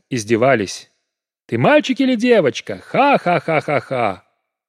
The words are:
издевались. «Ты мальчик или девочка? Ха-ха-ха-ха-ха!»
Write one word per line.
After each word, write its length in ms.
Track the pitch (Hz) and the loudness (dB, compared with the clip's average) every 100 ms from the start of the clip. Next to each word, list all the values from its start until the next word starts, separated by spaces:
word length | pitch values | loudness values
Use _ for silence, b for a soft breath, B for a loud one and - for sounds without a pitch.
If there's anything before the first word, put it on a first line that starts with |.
| - | -10
издевались. 800 | 127 104 110 131 120 95 - - _ _ _ _ _ - | -8 -2 0 2 2 -2 -8 -18 _ _ _ _ _ -8
«Ты 100 | 113 | 0
мальчик 420 | 226 302 - 247 | 2 2 2 -2
или 140 | 262 247 | 0 0
девочка? 600 | 247 226 143 - - 95 | 2 2 2 -2 -10 -14
Ха-ха-ха-ха-ха!» 1500 | - 202 285 233 180 170 - 156 - 139 - 127 110 95 _ _ _ _ | -6 0 2 2 0 -2 -2 -4 -2 -4 -4 -4 -4 -4 _ _ _ _